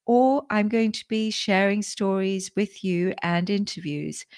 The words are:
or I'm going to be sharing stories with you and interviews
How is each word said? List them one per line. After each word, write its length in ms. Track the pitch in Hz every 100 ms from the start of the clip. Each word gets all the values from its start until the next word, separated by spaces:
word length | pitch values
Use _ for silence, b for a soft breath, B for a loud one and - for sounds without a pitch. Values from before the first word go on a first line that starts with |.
| -
or 380 | 240 262 277 -
I'm 200 | 214 208
going 240 | 226 220
to 120 | - -
be 200 | 220 220
sharing 520 | - - 190 196 208
stories 680 | 202 - 196 190 190 190 190 -
with 280 | 202 -
you 300 | 190 175 180 -
and 280 | 175 175 180
interviews 760 | 202 208 - 170 147 151 151 -